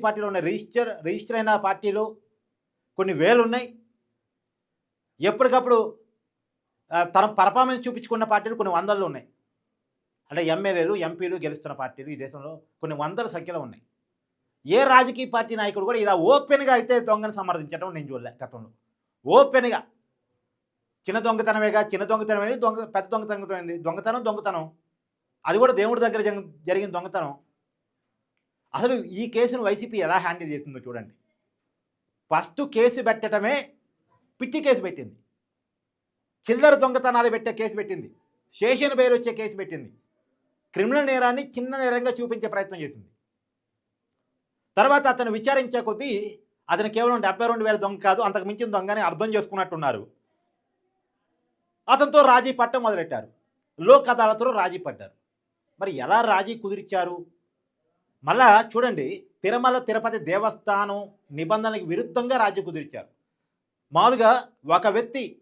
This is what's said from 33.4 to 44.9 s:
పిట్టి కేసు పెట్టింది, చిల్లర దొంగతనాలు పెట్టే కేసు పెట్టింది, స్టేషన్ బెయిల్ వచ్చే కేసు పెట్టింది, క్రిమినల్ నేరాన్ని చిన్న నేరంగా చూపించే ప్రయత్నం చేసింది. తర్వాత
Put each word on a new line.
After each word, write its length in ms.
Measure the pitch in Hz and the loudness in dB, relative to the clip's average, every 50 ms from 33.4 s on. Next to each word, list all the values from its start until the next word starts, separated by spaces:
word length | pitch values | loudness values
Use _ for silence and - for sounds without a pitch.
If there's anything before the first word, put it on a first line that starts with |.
| 196 226 285 277 277 - _ _ _ _ _ _ _ _ _ _ _ _ _ - | 0 -2 -2 -4 -6 -8 _ _ _ _ _ _ _ _ _ _ _ _ _ -12
పిట్టి 200 | 247 254 269 311 311 | -10 -6 -6 -2 2
కేసు 160 | 285 254 - 190 | 2 2 2 0
పెట్టింది, 280 | 180 - 147 123 110 - _ _ _ _ _ _ _ _ _ _ _ _ _ _ _ _ _ _ _ _ _ _ _ _ _ - | -6 -10 -12 -16 -18 -20 _ _ _ _ _ _ _ _ _ _ _ _ _ _ _ _ _ _ _ _ _ _ _ _ _ -4
చిల్లర 260 | - 233 240 285 302 285 - 262 | -2 2 4 4 4 4 4 2
దొంగతనాలు 460 | 254 247 254 254 254 240 240 240 240 226 | 0 0 0 0 2 2 2 2 2 0
పెట్టే 160 | 226 226 226 214 226 | -2 -4 -6 -6 -4
కేసు 160 | 220 214 214 208 | -6 -6 -6 -8
పెట్టింది, 300 | 202 202 190 156 113 - - _ _ _ _ _ _ _ - | -8 -8 -8 -10 -12 -14 -20 _ _ _ _ _ _ _ -6
స్టేషన్ 420 | - 202 233 262 247 294 285 269 254 | -2 0 2 2 2 0 0 2 2
బెయిల్ 140 | 254 247 247 | 4 4 4
వచ్చే 140 | 240 240 233 233 220 | 2 0 -2 -6 -4
కేసు 160 | 220 208 214 196 | -6 -8 -8 -10
పెట్టింది, 280 | 190 185 170 143 127 104 - _ _ _ _ _ _ _ _ _ _ _ _ _ _ _ - | -10 -10 -12 -14 -14 -16 -20 _ _ _ _ _ _ _ _ _ _ _ _ _ _ _ -2
క్రిమినల్ 340 | 180 196 226 262 294 285 269 | -2 0 2 2 2 2 2
నేరాన్ని 320 | 262 254 247 247 247 262 277 262 - | 2 2 2 2 2 0 -6 -8 -8
చిన్న 160 | 247 247 254 269 269 262 | -8 -6 -6 -4 -2 -2
నేరంగా 280 | 247 240 247 247 254 247 240 | 0 0 0 -2 -2 -4 -4
చూపించే 280 | 240 240 233 214 220 214 202 | -4 -6 -4 -4 -6 -4 -4
ప్రయత్నం 260 | 196 196 196 190 170 151 | -4 -6 -6 -8 -10 -12
చేసింది. 260 | 139 - 110 98 _ _ _ _ _ _ _ _ _ _ _ _ _ _ _ _ _ _ _ _ _ _ _ _ _ _ _ _ _ _ _ _ _ _ | -12 -12 -16 -20 _ _ _ _ _ _ _ _ _ _ _ _ _ _ _ _ _ _ _ _ _ _ _ _ _ _ _ _ _ _ _ _ _ _
తర్వాత 280 | 190 214 269 | 4 6 6